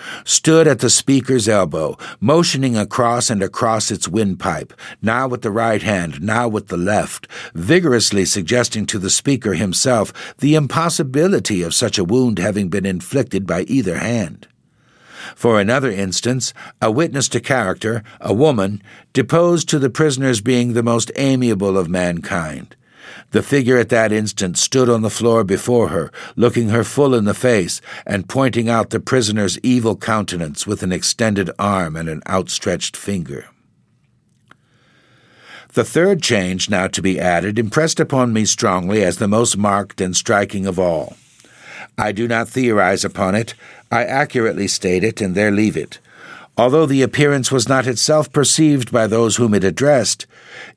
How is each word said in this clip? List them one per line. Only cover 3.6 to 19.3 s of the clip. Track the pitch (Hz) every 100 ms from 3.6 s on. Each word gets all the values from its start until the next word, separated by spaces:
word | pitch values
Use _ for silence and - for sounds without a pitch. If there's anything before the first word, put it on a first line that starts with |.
| 117 110 -
its | 95 -
windpipe, | 98 104 92 95 76 67 - - -
now | 104 120 131
with | 120
the | 113
right | 104 113 107
hand, | 110 98 85 71
now | 101 113 120
with | 107 -
the | 87
left, | 92 104 82 - - - -
vigorously | 82 92 175 170 120 - 101
suggesting | 85 104 82 120 117 110 101
to | 107
the | 92
speaker | - 143 131 107
himself | 87 104 82 135 117 95 - - -
the | 143 156
impossibility | 139 - 170 - 139 135 180 170 - 95
of | 85
such | - 110 104
a |
wound | 90 123 123 95
having | 101 101 95
been | 101 95
inflicted | 90 - 139 120 95 92
by | 87
either | 92 139 92 78
hand. | 92 120 85 - - _ _ _ _ _ - - -
For | - 120 107
another | 101 131 127
instance, | 98 98 87 117 127 - - - -
a | 113
witness | 113 - 135 120
to | 123
character, | - 127 98 92 110 113 - -
a | -
woman, | 104 156 123 98 104 - - -
deposed | - 131